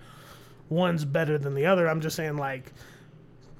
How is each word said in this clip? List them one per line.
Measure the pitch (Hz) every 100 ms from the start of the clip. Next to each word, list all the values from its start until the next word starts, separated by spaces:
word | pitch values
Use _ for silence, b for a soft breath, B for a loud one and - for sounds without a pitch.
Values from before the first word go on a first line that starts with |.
| B B B B B B -
one's | 165 180 165 147
better | 160 156 151
than | 139
the | 139 160
other. | 190 165
I'm | 160
just | 156 165
saying, | 156 147
like, | 135 135 131 B B B B - - - - -